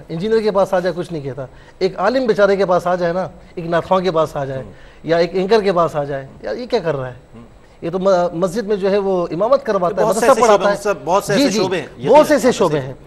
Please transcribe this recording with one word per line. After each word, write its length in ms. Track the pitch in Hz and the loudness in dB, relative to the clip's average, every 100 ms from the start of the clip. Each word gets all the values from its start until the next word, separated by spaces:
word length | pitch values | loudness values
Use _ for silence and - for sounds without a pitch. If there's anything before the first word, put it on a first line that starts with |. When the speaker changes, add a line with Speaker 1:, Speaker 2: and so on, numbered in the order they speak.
| 143 | -10
Speaker 1:
انجینئر 320 | 165 208 226 | -6 0 0
کے 100 | 214 | 0
پاس 240 | 196 190 | 0 0
آ 60 | 185 | 0
جائے، 140 | 185 165 | -2 -4
کچھ 140 | 175 | -8
نہیں 100 | 165 | -8
کہتا، 240 | 139 131 127 - - - | -8 -10 -12 -16 -18 -4
ایک 200 | 185 - | -4 0
عالم 280 | 190 254 247 | 0 0 0
بیچارے 300 | 202 202 196 | 2 4 2
کے 100 | 190 | 2
پاس 200 | 175 175 | 0 0
آ 80 | |
جائے 180 | 180 175 | -2 -2
نا، 160 | 180 170 - - | -2 -6 -10 -18
ایک 120 | - 165 | -12 -4
ناتخواں 340 | 170 156 185 | -2 0 0
کے 100 | 185 | 0
پاس 260 | 160 156 147 | 0 0 -2
آ 80 | |
جائے، 180 | 135 131 | -8 -8
Speaker 2:
ہوں۔ 100 | 113 - - - | -12 -18 -20 -12
Speaker 1:
یا 120 | 147 165 | -2 0
ایک 140 | 170 | 2
اینکر 260 | 185 185 226 | 0 2 2
کے 120 | 196 | 2
پاس 240 | 175 165 156 | 0 0 -2
آ 80 | |
جائے، 220 | 143 139 135 - | -6 -8 -12 -14
"یار، 140 | - 220 | -10 -8
یہ 100 | 247 | -4
کیا 120 | 240 | -4
کر 180 | 165 139 | -2 -4
رہا 120 | 127 | -6
ہے؟" 60 | 120 - | -12 -20
Speaker 2:
ہوں۔ 80 | 113 117 - - - | -20 -20 -20 -20 -12
Speaker 1:
یہ 80 | 165 | -8
تو 80 | 185 | -2
م-، 100 | 190 180 175 | 2 2 0
مسجد 300 | 165 185 190 | -2 -4 -4
میں 140 | 202 208 | -4 -2
جو 140 | 190 | 0
ہے 80 | 202 | 0
وہ 280 | 196 185 170 | 0 -2 -2
امامت 360 | 160 214 277 - | -2 0 0 0
کرواتا 340 | 202 175 147 | -2 0 0
ہے، 60 | 214 | 0
Speaker 2:
بہت 100 | 220 | 2
سے 40 | |
Speaker 1:
مدرسہ 200 | 247 - | 4 4
Speaker 2:
ایسے 60 | 233 | 6
شعبے 120 | 202 | 4
Speaker 1:
پڑھاتا 320 | 196 202 208 | 4 0 -2
ہے۔ 40 | 175 | -4
Speaker 2:
ہیں، 60 | |
بہت 200 | 139 190 | 0 0
سے 100 | 196 | 2
Speaker 1:
جی، 80 | 196 | 2
Speaker 2:
ایسے 100 | 277 | 2
Speaker 1:
جی، 120 | 208 | 0
Speaker 2:
شعبے 120 | 185 180 | -2 -2
ہیں، 100 | 135 | -6
Speaker 1:
بہت 100 | - | -6
سے 60 | |
Speaker 2:
یقیناً، 200 | 127 277 294 | 4 6 6
Speaker 1:
ایسے 80 | |
Speaker 2:
بہت 80 | 285 | 4
سے 100 | 240 | 2
Speaker 1:
شعبے 220 | - 185 | 2 0
Speaker 2:
ایسے 120 | 147 135 | 0 -6
Speaker 1:
ہیں۔ 80 | 127 | -12